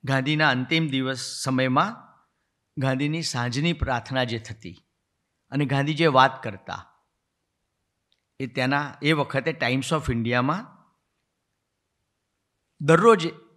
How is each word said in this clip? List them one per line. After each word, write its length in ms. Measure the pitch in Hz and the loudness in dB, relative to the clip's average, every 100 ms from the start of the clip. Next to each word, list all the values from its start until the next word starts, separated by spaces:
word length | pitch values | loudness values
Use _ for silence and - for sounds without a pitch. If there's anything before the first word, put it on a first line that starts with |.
ગાંધીના 460 | 127 135 131 156 156 | 0 -2 0 2 2
અંતિમ 380 | 127 127 160 160 | 2 0 0 0
દિવસ 300 | 131 131 131 | -2 -4 -6
સમયમાં 920 | - - 135 131 131 131 190 233 - _ _ _ _ _ _ - | -8 -6 -2 0 2 2 0 -4 -20 _ _ _ _ _ _ -4
ગાંધીની 440 | 135 131 147 165 | -2 0 -2 -4
સાંજની 500 | 151 127 123 120 165 | -4 -4 -4 -2 -2
પ્રાર્થના 520 | 170 127 120 - 131 | -2 -2 -4 -2 -2
જે 140 | 123 113 | -2 -4
થતી 400 | 110 110 90 87 _ _ _ _ _ _ _ | -8 -16 -16 -20 _ _ _ _ _ _ _
અને 140 | 139 | -4
ગાંધી 300 | 143 139 143 | 0 0 0
જે 120 | 151 160 | 2 4
વાત 360 | 131 135 - | 6 6 4
કરતા, 440 | - 98 - 92 - _ _ _ _ _ _ _ _ _ _ _ _ _ _ _ | -12 -12 -12 -14 -14 _ _ _ _ _ _ _ _ _ _ _ _ _ _ _
એ 60 | 135 | -8
તેના, 500 | 131 127 143 147 - | -2 0 0 -2 -4
એ 100 | 143 | 0
વખતે 380 | 156 131 135 131 | 0 0 -2 -4
Times 420 | 156 120 131 131 | -2 -2 -2 -2
of 200 | 160 143 | -4 -2
ઇન્ડિયામાં 680 | 117 113 123 131 175 - - _ _ _ _ _ _ _ _ _ _ _ _ _ _ _ _ _ _ _ _ | -2 0 0 0 -2 -8 -20 _ _ _ _ _ _ _ _ _ _ _ _ _ _ _ _ _ _ _ _
દરરોજ 480 | 147 165 220 214 165 - - | 4 6 8 6 2 -8 -20